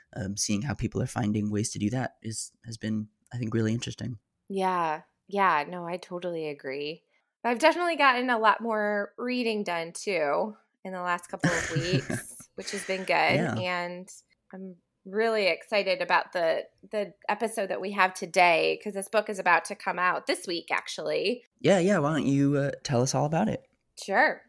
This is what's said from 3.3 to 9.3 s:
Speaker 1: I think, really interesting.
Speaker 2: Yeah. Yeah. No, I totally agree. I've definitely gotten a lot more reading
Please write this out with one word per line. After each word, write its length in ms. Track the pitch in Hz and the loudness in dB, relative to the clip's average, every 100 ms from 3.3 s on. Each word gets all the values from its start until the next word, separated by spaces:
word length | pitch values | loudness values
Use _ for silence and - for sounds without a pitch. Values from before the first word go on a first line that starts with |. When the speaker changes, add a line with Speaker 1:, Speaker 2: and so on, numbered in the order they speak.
Speaker 1:
I 40 | 120 | -6
think, 160 | 113 | -2
really 200 | 113 110 | 0 2
interesting. 440 | 117 120 117 113 113 _ _ - | 0 -4 -8 -8 -10 _ _ -8
Speaker 2:
Yeah. 540 | 196 185 180 165 156 - _ _ | -2 0 2 0 -2 -8 _ _
Yeah. 340 | 196 190 156 143 | 2 4 4 2
No, 180 | 180 170 | -6 -6
I 80 | 180 | -8
totally 540 | - 175 180 170 156 | -8 -8 -6 -4 -4
agree. 540 | 143 139 135 147 170 _ _ _ _ 233 | -6 -8 -6 -8 -10 _ _ _ _ -2
I've 140 | 240 | 4
definitely 360 | 320 320 349 320 | 4 4 0 4
gotten 340 | 285 247 254 | 4 4 2
a 80 | 233 | 4
lot 220 | 220 - | 4 4
more 540 | 226 214 208 208 202 - | 0 0 0 0 -4 -6
reading 460 | 247 | -4